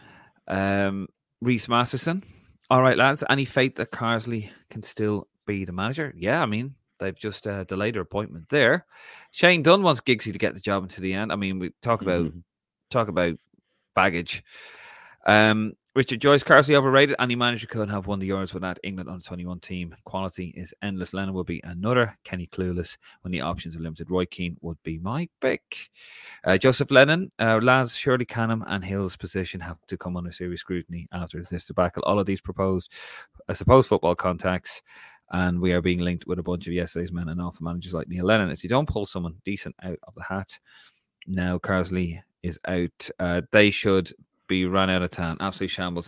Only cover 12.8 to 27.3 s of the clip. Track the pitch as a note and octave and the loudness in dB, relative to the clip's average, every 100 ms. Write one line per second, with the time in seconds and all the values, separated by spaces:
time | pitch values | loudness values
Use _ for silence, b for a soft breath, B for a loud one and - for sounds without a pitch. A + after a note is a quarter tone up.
12.8 | _ B2+ G#2+ F2+ F2 D#2+ _ _ _ _ | _ -2 0 0 0 -2 _ _ _ _
13.8 | _ - F#2+ E2+ F2 - B B B B | _ 2 2 2 -4 -10 B B B B
14.8 | B B B B - G#2+ G#2+ G#2+ G#2+ - | B B B B 6 8 8 6 0 -6
15.8 | _ - C3 A2+ C#3 C#3+ - D3 C#3 C#3+ | _ 0 0 2 4 4 8 8 8 6
16.8 | C3+ C3+ C#3 - B2 A#2+ A#2+ A#2 A2+ A2+ | 6 6 4 2 -2 0 0 -2 -6 -4
17.8 | G#2 G2+ F#2+ G2 F#2+ F#2+ F#2+ F2+ F2+ F2 | -4 -4 -4 -4 -2 -2 -4 -6 -8 -8
18.8 | - F#2+ F2 F2+ - F2 F2+ F2+ - F2+ | -8 -10 -10 -12 -12 -10 -10 -10 -10 -10
19.8 | E2+ - - F#2+ F#2+ - F2+ - F2+ - | -10 -12 -10 -6 -6 -8 -12 -12 -16 -10
20.8 | G2+ F#2+ F2+ F#2 F#2+ F#2 E2+ E2+ - F2 | -8 -6 -6 -6 -4 -4 -6 -8 -10 -6
21.8 | G#2 B2 A2+ - - F#2 F2 - F#2 F2 | 0 2 2 -2 -10 -8 -8 -6 -4 -4
22.8 | E2+ - b b F#2 F2 C#2+ F2+ E2+ D#2+ | -6 -12 b b -8 -6 -4 -6 -8 -10
23.8 | E2 D#2 D#2+ F2+ F2+ - F2 D#2 E2+ E2 | -10 -10 -4 -2 -2 -4 -8 -6 -10 -10
24.8 | - D#2+ F2+ C3 E3+ _ - - _ - | -8 -8 -6 -6 -6 _ -2 -2 _ -18
25.8 | - B B B B B - F#2+ C3 B2+ | -18 B B B B B 0 4 4 2
26.8 | - C3+ C#3 E3 F#3+ | 4 6 8 6 -2